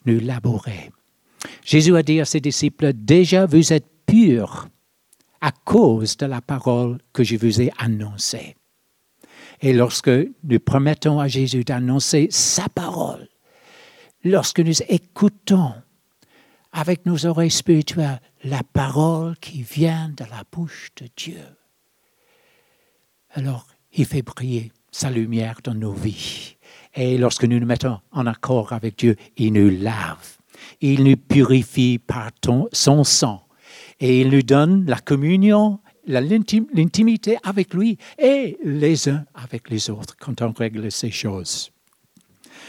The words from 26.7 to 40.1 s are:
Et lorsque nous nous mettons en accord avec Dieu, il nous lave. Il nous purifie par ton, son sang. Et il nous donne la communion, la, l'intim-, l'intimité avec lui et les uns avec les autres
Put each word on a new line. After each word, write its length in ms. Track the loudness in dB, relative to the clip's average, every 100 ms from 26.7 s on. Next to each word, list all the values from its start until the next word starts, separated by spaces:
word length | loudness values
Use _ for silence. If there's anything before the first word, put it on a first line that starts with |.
| -20 _
Et 220 | -4 -2 2
lorsque 280 | 0 2
nous 140 | 0 2
nous 80 | 0
mettons 320 | -2 -2 -6 _
en 140 | -6 -4
accord 480 | -4 -2 -2 -2
avec 240 | -6 -8 0
Dieu, 180 | 2 2 -4 -4
il 160 | 2
nous 160 | 6 6
lave. 680 | 4 -2 -6 -8 -12 -20 -20 _ -20 -20 -4
Il 200 | 0 4
nous 140 | 6 4
purifie 840 | 4 4 4 4 2 0 0 0
par 320 | -4 -8 -10
ton, 340 | -6 -2 0 0
son 320 | 0 2 4
sang. 380 | 4 2 0 -4 _ _ -20 -20 -20 -4
Et 220 | 2 2
il 80 | 4
nous 140 | 4
donne 420 | 4 4 4 2
la 140 | 0 -4
communion, 840 | -2 -2 0 2 4 4 2 -2 _ _ -4
la, 140 | -2
l'intim-, 460 | 0 0 0 -2 0
l'intimité 640 | 0 0 2 2 0 -2 -4
avec 300 | -4 -4 -4
lui 240 | -2 -2 -4 -10 0
et 400 | 2 2 -2 -6
les 460 | -6 0 0 0 0
uns 160 | -4 -6
avec 360 | -16 -14 -14 -8
les 180 | -6 -6
autres 260 | -10 -14